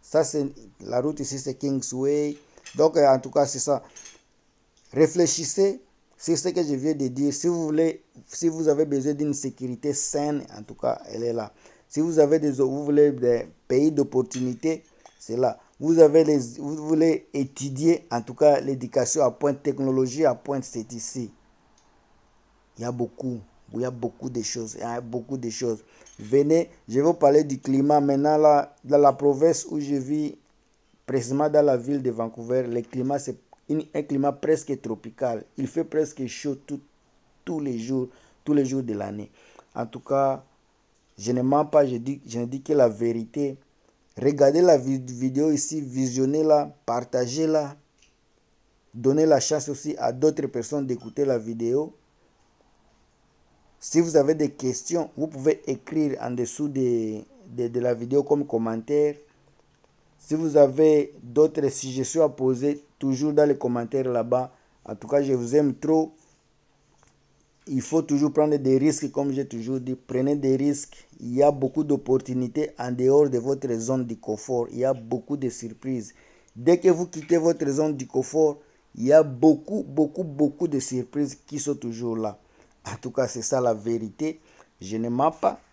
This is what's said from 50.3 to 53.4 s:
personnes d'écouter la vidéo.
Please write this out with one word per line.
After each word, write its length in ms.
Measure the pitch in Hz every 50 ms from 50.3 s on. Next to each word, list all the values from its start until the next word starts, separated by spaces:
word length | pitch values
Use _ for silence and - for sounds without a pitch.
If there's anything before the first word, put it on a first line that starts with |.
| 156 - 143 131
personnes 400 | - 120 113 - 147 147 139 131
d'écouter 360 | 123 120 123 113 110 - 143
la 140 | 139 127 117
vidéo. 580 | 107 113 117 113 117 117 123 139 156 - - _ _ _ _ _ _ _ _ _ _ _ _ _ _ _ _ _ _ _ _ _ _ _ _ _ _ _ _ _